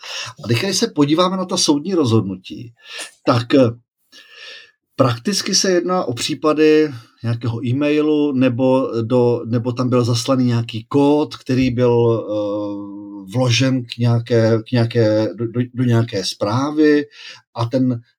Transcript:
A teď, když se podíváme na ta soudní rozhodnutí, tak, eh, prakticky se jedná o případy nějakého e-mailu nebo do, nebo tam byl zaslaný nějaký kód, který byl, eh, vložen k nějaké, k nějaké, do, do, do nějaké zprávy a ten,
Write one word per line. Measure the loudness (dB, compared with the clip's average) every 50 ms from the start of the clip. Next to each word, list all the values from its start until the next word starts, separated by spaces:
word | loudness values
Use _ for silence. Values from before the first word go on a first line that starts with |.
| -16 -14 -12 -10 -12 -12 -14 -12 -4
A | -4
teď, | -2 -2
když | -2 -2 -2
se | -2 -2
podíváme | -2 0 0 0 2 2 2 2 0 0
na | -4 -6
ta | -4 -4
soudní | -2 0 2 0 0 0 -2 0
rozhodnutí, | 0 2 4 2 2 2 0 -6 -10 -12 -16 -16 -14 -16 -18 -20 _ -20 -18 -16 -14 -14 -16 -16 _ -2
tak, | 0 0 0 0 2 4
eh, | 4 4 4 2 -4 _ _ _ _ _ _ -20 -20 -20 -20 -20 -20 -20 -20 -20 -20 -20 _ _ _ _ _ _
prakticky | 0 0 0 0 -2 -4 -4 -4 -4 -4 -2 -2
se | 0 0 2
jedná | 0 0 0 0 -2 -2 -2
o | -4 -4
případy | -6 -4 -6 -6 -2 0 0 2 4 6 6 6 6 4 2 -2 -10 -18 _ _ _ -4
nějakého | -4 -4 -4 -4 -6 -6 -4 -4
e-mailu | -2 -2 0 0 0 2 2 2 2 2 2 2 0 2
nebo | 2 2 2 2 2 2 2 2 2 0 0 -2 -4 -2
do, | 0 2 2 4 4 2 0 -2
nebo | -2 -2 -2 -2 -2 -4
tam | -2 -2 0
byl | 2 2 2
zaslaný | 2 0 -2 0 0 0 2 2
nějaký | 2 2 0 -2 -4 -8 -10 -8 -2
kód, | 0 2 4 4 4 2 0 -2 -6
který | -12 -6 -2 0 0 0 0
byl, | 0 2 2 2 4 4 4 2 2 0 -2 -4
eh, | -4 -2 -2 -2 -4 -4 -6 -6 -8 -10 -10 -12 -14 -14 -14 -14 -16 -16 -12 -6 -2
vložen | 0 0 2 2 2 2 0 0 -2 -4
k | -8 -6 -2
nějaké, | 0 0 0 0 0 0 2 2 4 4 2 0 -2 0
k | 0
nějaké, | 0 0 2 2 2 2 2 2 2 0 -2 -4
do, | -6 -8
do, | -6 -4 -4 -4 -4 -2
do | -2 0
nějaké | 2 2 2 0 0 -2 -4 -4
zprávy | -6 -6 -4 -4 -2 0 0 -2 -2 0 2 4 4 4 2 0 -4 _ -20 -20 -20 -20 -20 _ _ -6
a | -6 -4
ten, | -2 0 0 0 0 -2 -4 -6 _ _